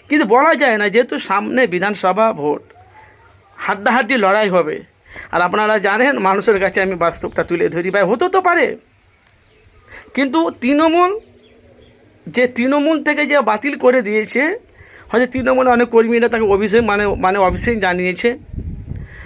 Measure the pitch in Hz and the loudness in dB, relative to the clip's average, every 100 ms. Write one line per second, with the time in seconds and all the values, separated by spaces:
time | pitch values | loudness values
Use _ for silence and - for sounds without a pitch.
0 | - 302 247 240 311 302 269 214 208 208 | -2 0 2 4 4 2 2 0 0 0
1 | 262 285 - 196 214 247 240 175 196 202 | 0 -4 -4 -4 -2 -2 0 -2 -4 -2
2 | 185 185 220 175 147 147 - - - - | -2 0 0 0 -4 -4 -8 -20 -20 -20
3 | - _ _ _ _ - - 196 214 233 | -20 _ _ _ _ -10 -6 -2 0 0
4 | 240 262 190 208 208 180 151 156 - _ | 0 0 2 2 2 0 0 -4 -12 _
5 | _ - - 160 175 208 214 214 196 208 | _ -20 -6 -2 0 0 0 0 0 2
6 | 262 254 190 196 196 202 190 202 190 180 | 2 2 0 2 2 2 2 0 -2 0
7 | 170 165 170 - 165 170 175 160 180 196 | -2 -2 -6 -4 -4 -2 -2 -2 -2 0
8 | 180 226 359 381 370 339 247 - _ _ | 0 0 0 0 2 2 0 -4 _ _
9 | _ _ _ _ _ _ _ _ _ - | _ _ _ _ _ _ _ _ _ -20
10 | - - 269 311 330 - 240 294 320 339 | -10 -4 -2 0 -2 -2 0 2 2 2
11 | 359 427 - - _ _ _ - - _ | 0 -2 -12 -20 _ _ _ -20 -20 _
12 | _ _ - 226 247 247 247 285 285 320 | _ _ -8 -2 0 0 0 2 2 0
13 | 294 294 294 285 220 214 277 285 247 254 | 0 -2 2 2 2 0 -2 0 2 2
14 | 208 214 214 233 302 440 _ _ - - | 2 -2 -2 -2 -2 -4 _ _ -20 -20
15 | - 226 247 254 254 262 254 240 240 226 | -4 0 0 0 0 2 4 2 4 2
16 | 226 233 233 226 214 196 214 220 226 202 | 4 2 2 0 2 2 2 2 2 0
17 | 208 - 185 202 185 - 247 226 185 180 | 0 0 0 2 2 0 -2 -2 -2 -2
18 | 180 180 233 254 - - - - - - | -2 -2 -2 -4 -10 -12 -10 -12 -12 -12
19 | - - | -14 -16